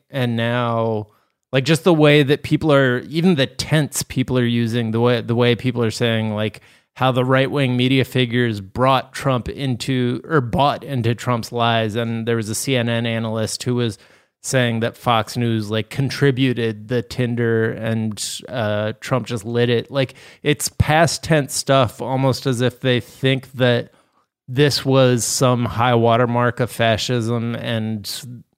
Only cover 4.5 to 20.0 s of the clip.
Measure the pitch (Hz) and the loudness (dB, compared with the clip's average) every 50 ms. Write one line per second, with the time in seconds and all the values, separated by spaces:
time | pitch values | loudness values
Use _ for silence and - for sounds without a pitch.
4.5 | 120 117 117 113 113 120 117 110 110 113 120 123 123 117 110 110 117 120 123 120 | 2 0 0 0 0 -2 -2 0 0 2 2 2 2 0 0 0 0 2 2 2
5.5 | 120 - - 127 120 120 117 110 - - 120 117 113 110 110 110 104 104 110 107 | 2 2 0 -2 -2 0 -2 -2 -2 -2 0 0 0 0 -2 -2 -2 -2 -4 -4
6.5 | - - - _ _ _ _ _ _ - 127 131 123 127 123 127 131 131 135 117 | -6 -10 -18 _ _ _ _ _ _ -2 0 0 2 2 2 2 4 2 2 2
7.5 | 107 147 139 123 123 123 123 127 135 135 120 - - 131 127 117 113 123 123 117 | 0 0 0 0 2 2 2 2 2 2 2 0 0 0 0 0 0 0 0 0
8.5 | 107 104 98 95 - 117 127 131 135 127 - - - - - 139 131 120 107 - | -2 -4 -8 -8 -4 0 2 2 2 2 0 -4 -10 -4 -2 -2 0 -2 -2 -6
9.5 | - - 139 131 123 104 - - 135 127 123 120 123 - - - 165 151 123 113 | -8 -6 -4 -4 -4 -4 -4 -2 -2 0 0 0 -2 -4 -4 -2 0 0 0 0
10.5 | - - 139 143 120 90 101 139 139 123 107 117 117 101 - 123 123 113 104 - | 0 0 0 0 0 -4 -6 -6 -4 -2 0 -2 -2 -2 -2 -2 -2 -2 -4 -4
11.5 | 120 120 117 117 117 113 113 110 101 117 117 113 117 113 113 120 117 117 107 101 | -2 0 0 2 2 2 0 -2 -2 -4 -4 -4 -4 -4 -2 -2 -2 -2 -2 -4
12.5 | 107 - - 143 135 123 117 117 117 117 117 117 113 113 113 110 110 113 110 - | -6 -4 -2 -2 0 0 0 -2 -2 -2 -2 -2 -4 -4 -4 -4 -4 -4 -4 -4
13.5 | - - - 127 123 123 120 113 101 - _ _ _ _ _ _ _ _ - - | -6 -6 -4 -4 -2 0 -2 -2 -4 -8 _ _ _ _ _ _ _ _ -6 -2
14.5 | - 131 123 120 113 113 113 117 - - - 127 120 110 104 - - 123 120 117 | 0 0 0 0 0 0 -2 -4 -4 -2 0 0 2 2 0 -2 -4 -4 -2 -2
15.5 | 113 110 107 101 110 110 104 - - - 139 123 - - 143 139 131 120 135 131 | -2 -2 -4 -4 -4 -6 -6 -6 -4 -4 -4 -4 0 2 2 2 2 2 0 0
16.5 | 123 123 117 113 110 107 107 107 123 120 113 - - - 127 117 120 117 120 113 | 0 0 -2 -4 -4 -6 -6 -4 -4 -4 -4 -4 -4 -4 -2 -2 0 0 0 2
17.5 | 113 113 110 113 - - 110 113 113 110 110 110 104 - - - - - - - | 2 2 0 0 -2 -4 -4 -2 -2 -2 -2 -4 -4 -6 -8 -10 -10 -12 -12 -8
18.5 | - 131 110 104 104 104 107 107 110 - - - 139 123 110 - 120 110 95 117 | -6 -4 -2 -2 -2 -2 -2 -4 -6 -8 -6 -4 -2 -2 -2 -4 -8 -8 -6 -4
19.5 | 117 117 120 120 120 113 113 - 127 139 | 0 0 2 2 2 0 -2 -2 -2 -2